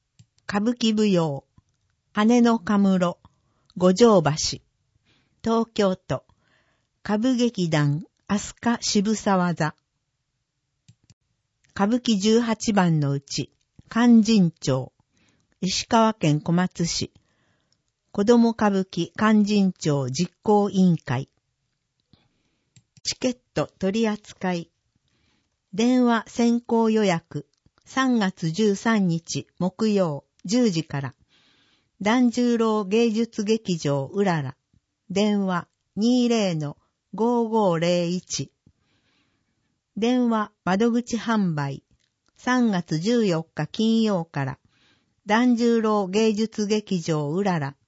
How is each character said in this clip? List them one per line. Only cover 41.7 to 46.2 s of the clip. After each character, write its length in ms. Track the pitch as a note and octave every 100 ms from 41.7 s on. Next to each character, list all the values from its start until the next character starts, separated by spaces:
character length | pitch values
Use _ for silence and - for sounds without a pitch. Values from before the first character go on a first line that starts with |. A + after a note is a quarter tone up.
| C#3 _ _ _ _ _ _
三 360 | - B3+ A#3
月 280 | F#3 - D#3
十 260 | F#3+ A#3+ G#3
四 180 | D#3+
日 240 | E3 - D3+
金 340 | - A3 A3+
曜 240 | A3 F#3+ E3
か 180 | C#3+
ら。 160 | C3+ - _ _ _ _ _ _ -
團 300 | G#3+ B3+ A#3
十 260 | A#3 A#3
郎 280 | A3 G#3 F#3+
芸 240 | G3+